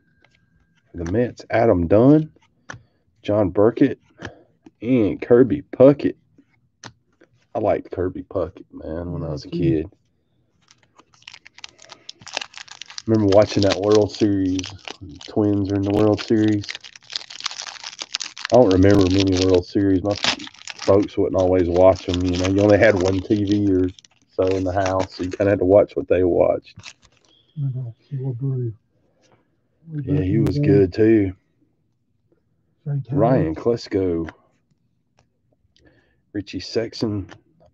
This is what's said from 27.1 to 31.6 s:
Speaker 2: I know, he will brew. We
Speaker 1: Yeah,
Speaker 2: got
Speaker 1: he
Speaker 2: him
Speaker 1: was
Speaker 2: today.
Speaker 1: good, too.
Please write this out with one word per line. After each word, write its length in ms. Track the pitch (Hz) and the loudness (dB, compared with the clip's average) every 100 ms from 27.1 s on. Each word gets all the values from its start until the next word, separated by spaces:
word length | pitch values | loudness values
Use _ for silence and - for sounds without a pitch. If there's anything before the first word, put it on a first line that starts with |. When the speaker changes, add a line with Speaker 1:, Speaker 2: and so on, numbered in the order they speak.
| _ _ _ _ 156 | _ _ _ _ -8
Speaker 2:
I 40 | 139 127 | -6 -6
know, 200 | 120 - | -12 -16
he 180 | _ 139 | _ -10
will 160 | 135 | -8
brew. 400 | 117 135 131 120 104 _ _ _ _ _ _ _ _ _ _ 165 | -6 -6 -4 -6 -10 _ _ _ _ _ _ _ _ _ _ -14
We 120 | 151 | -10
Speaker 1:
Yeah, 120 | 123 95 | -4 -2
Speaker 2:
got 80 | |
Speaker 1:
he 100 | 95 - | 0 0
Speaker 2:
him 100 | - | 0
Speaker 1:
was 100 | 143 | 0
Speaker 2:
today. 120 | 143 | 2
Speaker 1:
good, 260 | 101 92 | 4 2
too. 400 | 98 110 113 95 - _ _ | 2 4 4 2 -6 _ _